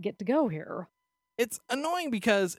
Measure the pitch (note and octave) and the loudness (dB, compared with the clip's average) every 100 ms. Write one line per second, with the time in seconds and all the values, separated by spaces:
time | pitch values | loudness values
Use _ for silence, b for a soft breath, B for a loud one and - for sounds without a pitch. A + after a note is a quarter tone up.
0 | F#3+ - G3+ D4 B3+ D#3 - - F3 _ | -6 -4 0 2 2 -2 -8 -10 -10 _
1 | _ _ _ - A#3+ - - C4 D#4 F4+ | _ _ _ -4 -2 -4 -4 -2 0 -2
2 | D#4+ A3 A#3 G3+ F#3 | -2 0 4 4 4